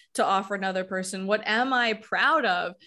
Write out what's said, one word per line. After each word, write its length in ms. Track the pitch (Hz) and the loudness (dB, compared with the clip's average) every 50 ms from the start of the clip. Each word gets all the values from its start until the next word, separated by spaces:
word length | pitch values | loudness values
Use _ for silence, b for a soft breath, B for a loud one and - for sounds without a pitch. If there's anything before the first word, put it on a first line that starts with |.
| B B - | B B -2
to 100 | - 214 | 0 2
offer 300 | 185 196 190 196 196 208 | 2 2 2 0 -2 -4
another 300 | 190 190 190 185 185 185 | -4 -2 -2 -2 -2 -4
person? 420 | 190 196 185 185 190 202 190 190 | -4 -6 -6 -6 -6 -6 -6 -2
What 160 | 196 208 214 214 | -2 -2 0 0
am 280 | - 214 226 254 262 262 | 0 0 0 2 2 2
I 220 | 247 240 226 214 | 2 2 0 -2
proud 500 | 214 - - - 180 220 269 320 311 247 | -4 -4 -4 0 2 2 4 4 4 2
of? 300 | 202 180 180 175 175 180 b b | 2 0 0 -2 -4 -6 b b